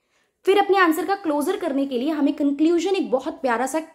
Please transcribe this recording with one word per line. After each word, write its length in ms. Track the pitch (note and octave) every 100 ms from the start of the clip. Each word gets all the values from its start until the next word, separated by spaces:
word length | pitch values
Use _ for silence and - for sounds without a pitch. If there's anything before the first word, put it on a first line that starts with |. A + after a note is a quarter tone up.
| _ _ _ _
फिर 140 | - G4+
अपने 200 | G4 G4
आंसर 260 | F4 D#4
का 100 | F4+
क्लोजर 420 | G4 F4 D4 D4 G4
करने 300 | E4+ C#4 C#4
के 120 | B3
लिए 120 | C#4+
हमें 240 | D4+ C#4+
कंक्लूजन, 560 | C#4+ C#4+ C#4+ D#4+ E4+ F#4+
एक 200 | G4 A3+
बहुत 220 | B3+ D#4+
प्यारा 340 | - C4 A3+ C4
सा 160 | D#4+ D#4+